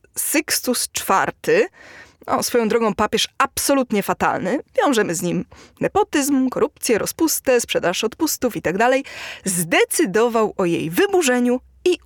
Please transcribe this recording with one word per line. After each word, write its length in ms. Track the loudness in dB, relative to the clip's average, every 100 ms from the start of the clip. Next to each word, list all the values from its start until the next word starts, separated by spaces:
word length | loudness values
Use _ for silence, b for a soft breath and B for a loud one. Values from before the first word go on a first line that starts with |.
| _ -8
Sykstus 760 | -2 -2 -2 -2 -2 -2 -4
czwarty, 760 | -6 0 0 0 -4 0 2 2 B B B B B -4
no, 160 | -4
swoją 240 | 0 0 2
drogą 260 | 2 0
papież 340 | 0 0 0 -2 -2
absolutnie 680 | -2 -2 0 2 2 -2
fatalny, 560 | -2 0 0 0 -2 -4 -4 -2
wiążemy 320 | 2 2 0 -2
z 60 |
nim 240 | -2 -4 -6 B B _
nepotyzm, 720 | -2 0 0 0 0 0 0
korupcję, 480 | 0 -2 -2 -2 0
rozpustę, 640 | -2 -2 0 0 2 0
sprzedaż 420 | 0 -2 -2 -2
odpustów 520 | -4 -4 -4 -2 -4 -2
i 60 |
tak 160 | -4 0
dalej, 260 | 2 2 B B B B -4
zdecydował 1080 | -2 0 2 2 0 0 2 2 2 0 0
o 80 | -2
jej 240 | 0 -2
wyburzeniu 680 | 0 2 2 2 2 2 0 -4 _ -2
i 120 | 0